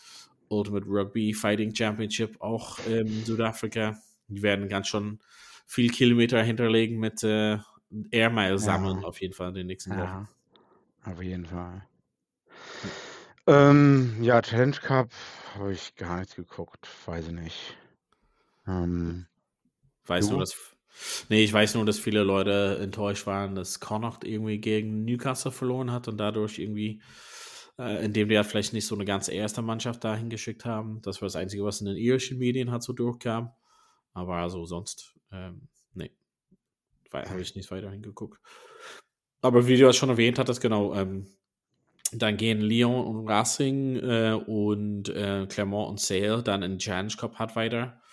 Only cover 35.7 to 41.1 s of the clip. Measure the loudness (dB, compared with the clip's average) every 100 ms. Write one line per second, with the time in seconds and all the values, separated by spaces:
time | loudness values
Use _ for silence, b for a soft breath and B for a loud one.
35.7 | _ _ -14 -14 _ _ _ _ _ _
36.7 | _ _ _ _ -12 -10 -10 -10 -12 -12
37.7 | -12 -12 -14 -14 -14 -16 -16 -20 B B
38.7 | B B B B _ _ _ 6 6 8
39.7 | 10 10 10 4 4 4 4 0 0 2
40.7 | 2 0 0 -4